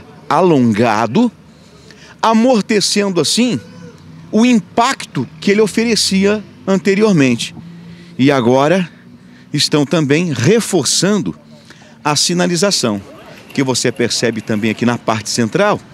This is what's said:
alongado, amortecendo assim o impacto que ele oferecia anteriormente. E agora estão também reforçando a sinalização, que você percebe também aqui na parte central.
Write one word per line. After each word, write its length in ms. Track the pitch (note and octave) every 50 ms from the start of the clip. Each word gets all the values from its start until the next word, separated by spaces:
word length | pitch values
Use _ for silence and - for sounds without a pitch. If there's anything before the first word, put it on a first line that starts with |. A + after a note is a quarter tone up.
| - - - - - -
alongado, 1000 | C#3 D#3 F#3 F3+ D#3+ C3+ B2 A#2 G#2+ G2 A#2+ A#2+ G#2+ G#2+ A#2 A2 B2 G#3 B3 A3+ - - - - - - - - - - - - - - - - - -
amortecendo 1000 | - A3 A3+ A3 A#3 C4 C4 G#3 - - A3+ G3 - - - G3+ G3+ G3 F#3 E3
assim 400 | C#3+ - - A3 B3 B3+ F#3 A#2 - - - - - - - - - - - - - - -
o 120 | G#3+ A#3
impacto 840 | B3+ B3 A3 F3 - - - A#3 C4 C4 - - - - C#3+ A#2+ - - D#3+
que 120 | - G3 G3+
ele 80 | G#3
oferecia 840 | A3 G3+ - A#3 A3+ A#3+ A3 - - - G3 F#3+ F#3+ G3+ G#3 A3 G3 - - - -
anteriormente. 880 | F#3+ F#3+ F#3 - G3+ F#3+ G3 G#3+ G#3+ F#3+ D3+ C3+ B2+ A#2+ G#2+ - - - - - - - - - - - - - - - -
E 140 | B2+ C#3+ C#3+
agora 580 | C3+ A2+ A#2+ B2+ C3+ C#3 D3+ F3 G3 F3 D#3 - - - - - - - - - - - - -
estão 340 | D3 - - - D3 C#3+
também 460 | - F3+ E3+ D#3 C3 C#3+ D#3+ F3+ F3 C3+
reforçando 1040 | G#2+ A2+ D3+ G#3+ A#3 - - - E3+ B2+ - - - E3 F#3+ G#3+ G3 B2+ E2+ D2+ - - - - - - - - - - - - - -
a 100 | D3+ D3
sinalização, 880 | C#3 - - F3 F3 F3+ F3+ F3 E3 F#3+ G3+ - - - A#2+ G#2 G2 G2 - - - - - - - - - -
que 80 | - C#3
você 280 | C3 B2 - - B2
percebe 520 | - - A#2+ G#2 - - B2 A2+ A2+ A2+ -
também 300 | - A2+ G#2 A2 A2 G#2
aqui 120 | - A#2+
na 140 | A#2+ A#2+ A2+
parte 320 | - - A2 G#2+ G2+ -
central. 500 | - - A#2 G#2+ - D#3+ G3+ G#3 F#3 - - -